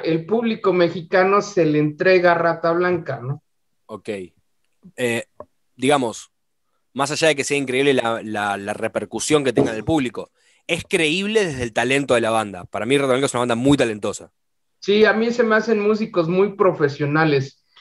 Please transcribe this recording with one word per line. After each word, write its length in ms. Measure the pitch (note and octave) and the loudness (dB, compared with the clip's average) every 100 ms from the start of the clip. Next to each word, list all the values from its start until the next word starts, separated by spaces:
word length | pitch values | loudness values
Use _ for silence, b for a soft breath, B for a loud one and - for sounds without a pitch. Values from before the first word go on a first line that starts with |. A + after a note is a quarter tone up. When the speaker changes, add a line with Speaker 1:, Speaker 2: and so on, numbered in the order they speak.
| - | -2
Speaker 1:
el 200 | D#3+ D#3+ | -2 0
público 460 | A3+ A#3 A3 G3 | -2 0 -2 0
mexicano 720 | F3+ E3+ F3+ E3 F#3+ F#3+ G3+ | 2 2 0 -2 0 2 2
se 240 | G3 - D#3 | 0 0 2
le 140 | D3+ | 2
entrega 520 | D3+ D3+ F3+ F#3 F3 | 0 0 2 4 4
a 40 | E3+ | 2
Rata 360 | E3 D#3+ E3+ | 0 0 0
Blanca, 480 | E3+ F3+ F3 D#3+ B2+ | 0 0 -2 -4 -8
¿no? 220 | B2 D3+ _ _ _ _ _ | -8 -10 _ _ _ _ _
Speaker 2:
Ok. 220 | G#2+ - G2+ F2+ _ _ _ _ _ F#3 - | -16 -10 -10 -10 _ _ _ _ _ -20 -6
Eh, 300 | B2 A#2 - _ - _ _ - | -4 -4 -6 _ -20 _ _ -4
digamos, 560 | B2+ C#3+ A#2+ G2+ - _ _ _ _ _ _ | 2 2 0 -6 -16 _ _ _ _ _ _
más 180 | B2 C#3 | -4 -4
allá 180 | D3 D#3+ | 2 2
de 60 | C#3+ | 2
que 80 | |
sea 140 | B2+ C#3+ | -2 -2
increíble 360 | C3 B2+ C#3+ | -2 0 2
la, 280 | C3 A#2 A2+ | 2 0 -4
la, 340 | G#2 G#2+ G#2 G2+ | -6 -4 -4 -4
la 160 | G2+ | -6
repercusión 680 | G#2+ A2 A2 G#2 A2 - D3+ | -6 -4 -6 -6 -8 0 2
que 100 | C3 | 2
tenga 180 | A#2 C#3 | 0 0
en 60 | A2 | -2
el 60 | A2 | -2
público, 460 | D#3+ B2 A2 F2 _ _ _ - | -2 -2 -6 -14 _ _ _ -6
es 160 | E3+ - | -6 -2
creíble 580 | F#3+ D#3 F3+ G3+ A3 F#3+ | 0 0 0 -2 0 -2
desde 180 | C3 | -4
el 100 | B2 | -4
talento 400 | A#2 A#2+ C3+ C3+ A#2+ | -2 0 0 2 2
de 60 | |
la 80 | A2+ | 2
banda. 340 | A2+ G#2 F#2 F2 | 0 -2 -8 -10
Para 200 | G2+ A2 | -8 0
mí, 120 | C#3 | 0
Rata 120 | C#3 | 2
Blanca 120 | B2+ C#3 | 2 0
es 60 | |
una 60 | A#2+ | 0
banda 140 | B2 A#2 | 0 2
muy 220 | C3 C#3 | 2 2
talentosa. 540 | A#2+ G#2 G#2 F#2+ E2+ _ _ _ _ _ | 0 -2 -6 -8 -14 _ _ _ _ _
Speaker 1:
Sí, 260 | - G#3 G#3+ | 0 4 4
a 80 | |
mí 180 | G#3+ A#3 | 4 0
se 120 | A#3 | 0
me 120 | A3+ A3 | 2 2
hacen 240 | A3 A3 | 2 0
músicos 480 | G#3 G#3+ A3 F3 D#3+ | 2 0 -2 -2 0
muy 260 | F3+ G3+ | 2 0
profesionales. 1080 | G3 G3 D#3+ C#3+ C3+ C#3+ D3+ D#3+ C#3 C3+ - _ b | 2 2 2 -2 0 -2 0 2 2 -2 -10 _ b